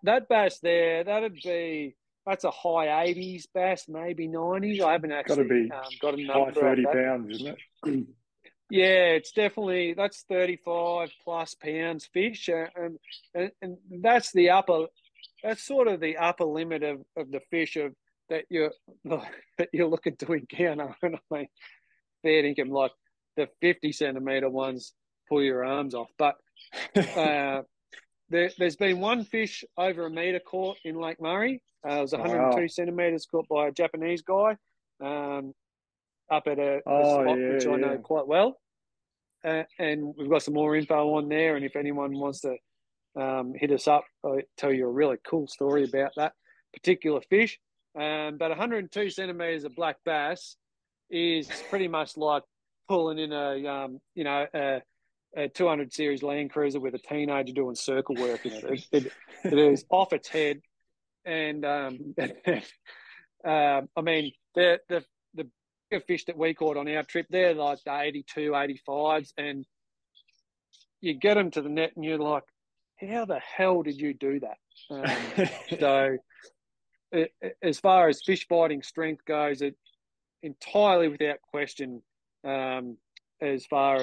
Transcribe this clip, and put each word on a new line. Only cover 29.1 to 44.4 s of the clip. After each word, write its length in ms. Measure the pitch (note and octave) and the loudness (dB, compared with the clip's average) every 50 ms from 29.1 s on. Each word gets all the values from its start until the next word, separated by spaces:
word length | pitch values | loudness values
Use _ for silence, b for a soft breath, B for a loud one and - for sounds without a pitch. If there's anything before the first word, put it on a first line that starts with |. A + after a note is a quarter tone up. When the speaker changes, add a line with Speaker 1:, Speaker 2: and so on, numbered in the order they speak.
| A#3+ A#3+ G#3+ | 0 0 -2
Speaker 1:
fish 400 | - - A3+ A3 G3 - - - - _ - | -4 -2 -2 -2 -2 -4 -10 -14 -10 _ -2
over 260 | F3+ F#3+ F#3 E3+ E3+ | 0 0 0 -2 -4
a 60 | D#3+ | -6
metre 300 | D#3+ E3 E3+ F3+ F3+ F3 | -4 -2 -2 -2 -2 -2
caught 360 | F3+ - - F#3 F#3+ F#3 G3 - - | -4 -6 -6 -4 -4 -4 -6 -6 -8
in 100 | E3 D#3+ | -8 -6
Lake 240 | E3 E3 D#3+ D#3+ - | -6 -6 -6 -6 -6
Murray. 440 | D#3+ D#3+ F3 G3 A3 B3 C4+ B3 _ _ _ _ - | -4 -2 -2 0 0 0 -2 -4 _ _ _ _ -8
Uh, 100 | C#3+ C#3+ | -4 -2
it 80 | D3 | -2
was 120 | C#3+ C3+ D3+ | -2 -2 -2
Speaker 2:
Wow. 60 | B2 | -2
Speaker 1:
a 80 | - A#2 | -2 0
hundred 160 | A#2 A#2+ B2+ B2+ | 0 2 4 4
and 80 | B2+ - | 4 4
two 100 | E3+ E3 | 2 0
centimetres 580 | - - F3 F3 F3 F3 F3 E3+ E3 D#3 - | -2 -4 -4 -2 0 0 0 0 0 -2 -4
caught 220 | - - E3 D#3 - | -4 -4 -4 -2 0
by 220 | D#3 D3 D3 D3 | 0 0 0 0
a 20 | |
Japanese 500 | C#3 - E3+ D#3+ - D#3+ D#3+ E3+ F3 E3+ | 0 0 0 0 -2 -2 -4 -4 -4 -4
guy, 360 | D#3 - F#3+ G3 G#3 A3 G#3+ G#3 _ _ _ _ _ _ _ - C#3 | -2 0 2 4 4 2 2 0 _ _ _ _ _ _ _ -10 -8
um, 500 | C#3 D3 D3 C#3+ C#3+ C#3+ C#3 C3+ C3+ C3+ _ _ _ _ _ _ _ _ _ _ _ _ _ _ - | -6 -6 -4 -4 -4 -6 -6 -6 -8 -12 _ _ _ _ _ _ _ _ _ _ _ _ _ _ -2
up 120 | D#3 D3+ - | -2 0 0
at 140 | D3+ C#3+ C#3 | 0 -2 0
a, 180 | C#3+ C#3+ C#3 C#3+ | 0 0 0 -2
a 40 | - | 0
Speaker 2:
Oh, 380 | - C#3 C#3+ D3 D3 D3 C#3 C3 | 2 4 6 6 6 6 6 4
Speaker 1:
spot 160 | B2+ B2+ B2+ | 4 4 2
Speaker 2:
yeah, 140 | B2+ B2+ C3 | 2 2 2
Speaker 1:
which 120 | C3+ B2+ | 2 2
I 100 | D3+ C3+ B2+ | 2 2 2
know 140 | C3+ C#3 C#3 | 2 0 0
Speaker 2:
yeah. 40 | C3 | -2
Speaker 1:
quite 300 | - - D#3+ D#3 C3+ C#3 | -2 -2 0 0 0 2
well. 320 | D3+ F3+ G3+ B3+ C4+ - _ _ _ _ _ _ _ _ _ _ _ _ _ _ _ _ - | 4 4 4 4 2 -2 _ _ _ _ _ _ _ _ _ _ _ _ _ _ _ _ -4
Uh, 200 | D#3+ D#3+ D#3+ D#3+ - _ - | -2 -2 -2 -2 -6 _ -4
and 340 | F3 D#3 D3+ D3+ D3 D3 D3 | -2 -2 -2 -2 -4 -6 -6
we've 140 | - C#3+ C#3 | -6 -2 2
got 140 | E3 D3 - | 2 2 2
some 100 | D3 D3 | 0 0
more 220 | D3 D3+ D3+ D3+ | 0 2 2 2
info 400 | D#3 D3+ - D#3 D3+ D3+ D3+ D3+ | 2 2 2 2 2 2 2 2
on 120 | D3+ D3 D3 | 0 0 0
there, 280 | D3+ D#3 D#3+ D#3+ D3+ | 0 2 2 2 2
and 100 | C#3+ C#3 | 0 -2
if 100 | C3+ - | -4 -4
anyone 380 | D3 C#3+ C#3+ D3 C#3+ C#3 C#3 C#3 | -4 -4 -4 -4 -4 -4 -4 -4
wants 280 | C#3 C#3+ C#3 C#3 - | -4 -4 -6 -6 -6
to, 140 | - C3+ B2+ B2 _ _ _ _ _ _ _ _ _ _ - C#3+ | -6 -6 -6 -6 _ _ _ _ _ _ _ _ _ _ -8 -6
um, 340 | C3+ C3 C3 C3 B2+ B2 C3+ | -4 -2 -2 -2 -4 -6 -6
hit 160 | - D3 C#3+ | -2 0 0
us 160 | C#3+ C3 - D#3 | 2 2 4 4
up, 160 | D3 D3 - - _ _ - | 4 4 4 0 _ _ -6
I'll 180 | D3 C3+ C#3 | -4 -4 -4